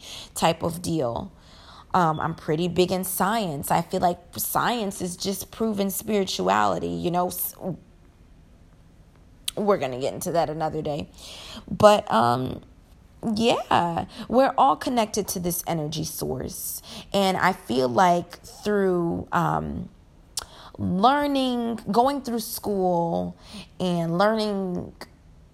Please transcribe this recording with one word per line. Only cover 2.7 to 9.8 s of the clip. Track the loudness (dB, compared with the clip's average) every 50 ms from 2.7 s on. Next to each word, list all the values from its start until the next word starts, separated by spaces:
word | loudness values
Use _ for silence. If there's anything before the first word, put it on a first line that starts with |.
| 2 2 2 2
in | 2 -2
science. | -2 -4 -2 0 0 0 0 0 -2 -2 -4 -4 -2 0
I | 0 0
feel | 0 0 -2 2
like | 2 2 0 0 -8 -14 -10
science | -8 -6 -2 -2 0 0 0 0 -2 -4 -4 -6 -6
is | -6 -8 -6
just | -6 -4 -4 -4 -6 -8 -12
proven | -6 -4 -2 -2 0 0 -2 -2
spirituality, | -2 -6 -4 -2 0 0 0 0 -2 -2 2 2 4 4 4 2 2 0 -2
you | -4 -6 -2 -2 -2
know. | 0 0 0
S-, | -2 -2 -6 -6 -8 -8 -8 -8 -8 -8 -8 -12 -20 -20 -20 -20 -20 -20 -20 -20 -20 -20 -20 -20 -20 -20 -20 -20 -20 -20 -20 -20 -20 -20 -20 -20 -20 -20 -20 -20 -20 -20 -14 -12 -10 -6
we're | -2 2 2 2
gonna | 2